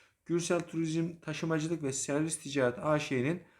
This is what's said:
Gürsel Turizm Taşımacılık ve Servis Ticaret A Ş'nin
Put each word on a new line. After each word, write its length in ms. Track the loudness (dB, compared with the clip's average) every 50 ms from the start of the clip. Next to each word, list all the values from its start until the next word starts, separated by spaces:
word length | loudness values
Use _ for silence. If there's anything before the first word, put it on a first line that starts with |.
| -20 _ _ _ _
Gürsel 340 | -2 0 0 2 2 0 0
Turizm 600 | 0 -2 -2 -2 0 0 0 0 0 -2 -4 -8
Taşımacılık 600 | -8 -8 -6 -4 0 0 0 0 0 0 -2 -2
ve 100 | -2 -2
Servis 460 | -2 -2 -2 0 0 0 0 0 -2 -6
Ticaret 400 | -6 -2 2 4 4 4 2 0
A 200 | 0 2 2 2
Ş'nin 440 | 2 0 0 2 2 2 0 -2 -6 -14 _